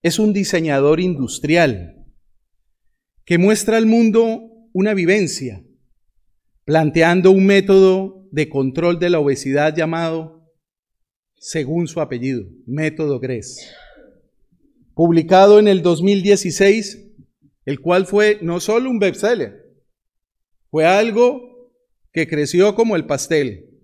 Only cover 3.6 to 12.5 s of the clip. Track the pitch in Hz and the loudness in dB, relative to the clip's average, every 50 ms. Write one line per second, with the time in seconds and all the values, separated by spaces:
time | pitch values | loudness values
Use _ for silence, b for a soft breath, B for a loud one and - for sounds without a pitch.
3.6 | - - 220 226 226 220 220 233 233 220 208 226 226 226 226 226 - - - _ | 0 -2 0 2 2 2 2 4 2 2 2 2 0 0 -2 -8 -10 -18 -20 _
4.6 | _ _ _ 185 190 214 214 196 175 165 190 214 190 151 - - 135 127 104 90 | _ _ _ -2 -2 0 0 -2 0 0 0 0 0 -2 -4 -8 -10 -10 -12 -14
5.6 | - _ _ _ _ _ _ _ _ _ _ _ _ _ _ _ _ _ _ _ | -20 _ _ _ _ _ _ _ _ _ _ _ _ _ _ _ _ _ _ _
6.6 | _ - 147 160 160 156 156 165 160 165 175 185 175 185 190 196 190 196 202 196 | _ -2 0 0 0 0 2 2 2 2 2 4 6 6 6 6 6 4 4 2
7.6 | 190 196 196 190 190 190 185 190 190 196 190 - - _ - 147 156 151 151 139 | 2 4 4 6 6 4 4 0 -4 -8 -12 -18 -20 _ -6 -4 -4 -4 -2 -4
8.6 | 135 135 127 151 165 175 175 165 175 175 175 160 147 143 135 127 - 135 135 143 | -4 -4 -4 -2 -2 -2 -2 0 0 0 0 0 0 0 -2 -4 -4 -4 -2 0
9.6 | 147 156 156 165 160 160 165 165 170 165 160 165 160 160 160 _ _ _ _ _ | 0 -2 -2 -2 -4 -4 -4 -4 -4 -4 -6 -8 -10 -12 -18 _ _ _ _ _
10.6 | _ _ _ _ _ _ _ _ _ _ _ _ _ _ _ _ - - - 160 | _ _ _ _ _ _ _ _ _ _ _ _ _ _ _ _ -18 -10 -8 -8
11.6 | 147 127 156 170 175 156 - 170 156 - 131 120 120 135 135 120 101 92 | -6 -4 -4 -4 -4 -6 -6 -8 -6 -6 -6 -8 -6 -6 -6 -6 -8 -12